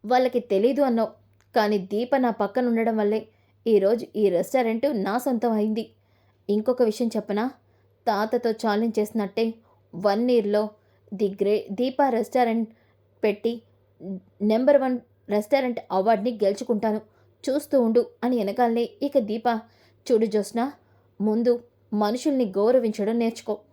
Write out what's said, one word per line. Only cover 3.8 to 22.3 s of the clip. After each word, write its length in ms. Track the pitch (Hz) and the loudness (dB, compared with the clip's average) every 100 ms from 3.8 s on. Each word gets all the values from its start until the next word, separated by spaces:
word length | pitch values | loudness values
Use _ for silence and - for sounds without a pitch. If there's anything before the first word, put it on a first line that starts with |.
| 190 233 - - | 4 0 -2 0
ఈ 80 | 202 | 2
రెస్టారెంట్ 580 | 175 180 277 233 226 277 240 | 2 0 0 0 0 -2 -2
నా 180 | 190 226 | -2 -2
సొంతం 340 | 262 247 240 | -2 -2 0
అయింది. 320 | 220 214 220 - _ _ _ _ _ - | 0 0 -2 -6 _ _ _ _ _ -2
ఇంకొక 340 | 208 220 247 | -2 0 0
విషయం 260 | 233 214 233 | 0 0 -2
చెప్పనా? 360 | 220 208 208 247 - _ _ _ _ - | -4 -4 -4 -4 -8 _ _ _ _ -4
తాతతో 440 | 190 220 247 240 | -2 -2 -2 -2
ఛాలెంజ్ 420 | 220 226 208 226 214 | -2 -2 0 0 -2
చేసినట్టే 480 | 208 226 202 208 226 226 _ _ _ | -2 -4 -4 -2 -4 -4 _ _ _
వన్ 300 | 170 202 202 247 | -2 0 0 2
ఇయర్‌లో 320 | 240 202 208 214 - _ _ _ | 2 2 0 -2 -8 _ _ _
ది 160 | 190 202 | -4 -4
గ్రే-, 340 | 196 196 208 - | 0 0 0 -2
దీప 260 | 196 254 262 277 | -4 -4 0 0
రెస్టారెంట్ 600 | 233 220 254 240 226 220 _ _ _ _ _ | 0 -2 0 0 0 -4 _ _ _ _ _
పెట్టి 300 | 214 208 226 233 _ _ _ _ 180 190 _ _ | -2 0 -4 -6 _ _ _ _ -12 -12 _ _
నెంబర్ 360 | 208 220 262 285 | 0 2 4 4
వన్ 160 | 262 247 - _ - | 2 -4 -8 _ -4
రెస్టారెంట్ 520 | 208 214 269 254 233 - | -4 0 0 0 -6 -4
అవార్డుని 400 | 190 196 220 214 | -2 2 0 0
గెలుచుకుంటాను, 680 | 226 202 202 - 220 220 214 - _ _ _ | 0 -2 -2 -4 -2 -2 -4 -8 _ _ _
చూస్తూ 320 | - 277 285 277 | -4 -4 0 2
ఉండు" 220 | 233 226 - _ | 4 2 0 _
అని 140 | 247 247 | -2 -2
అనగానే 440 | 202 202 240 233 233 - | -2 0 0 0 -4 -4
ఇక 160 | 285 277 | 0 0
దీప, 280 | 214 262 240 226 - _ _ _ - | 0 -2 -2 -2 -6 _ _ _ 0
"చూడు 200 | 233 220 | 2 2
జ్యోత్స్న, 340 | 208 202 233 254 - _ _ _ _ | 0 -2 -4 -4 -6 _ _ _ _
ముందు 320 | 208 214 240 240 - _ _ | -2 0 2 0 -2 _ _
మనుషుల్ని 540 | 208 208 247 311 | -2 -2 0 -2